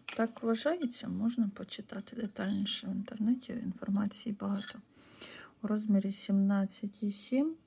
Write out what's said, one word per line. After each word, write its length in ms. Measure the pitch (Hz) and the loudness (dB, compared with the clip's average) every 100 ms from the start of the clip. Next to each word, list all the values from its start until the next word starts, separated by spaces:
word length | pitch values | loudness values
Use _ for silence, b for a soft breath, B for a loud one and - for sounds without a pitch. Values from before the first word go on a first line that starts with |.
| - | -10
так 380 | - 226 - | 0 0 0
вважається, 640 | 226 226 294 349 262 - 208 | 0 2 2 0 -2 -4 -4
можна 420 | 185 226 240 208 | 0 0 2 0
почитати 680 | 202 196 - 202 196 - 226 | 0 -10 -10 -10 -10 -10 -6
детальніше 720 | 214 - 196 202 202 - 190 | -6 -2 -2 0 0 -2 -4
в 40 | |
інтернеті, 600 | 196 202 214 214 254 - | -4 -4 0 2 2 0
інформації 840 | 247 208 - - 196 202 - 233 202 | -6 -6 -6 0 2 2 -2 -4 -4
багато. 400 | 196 202 202 - - B B B B B B B | -2 -2 -2 -8 -18 B B B B B B B
У 60 | 208 | -2
розмірі 440 | 214 214 196 196 | 0 4 4 4
сімнадцять 920 | 196 - 196 196 202 196 - 202 - | -4 2 4 6 4 2 -2 -6 -2
і 80 | 208 | -4
сім, 440 | 202 - 254 311 320 | -2 0 2 2 0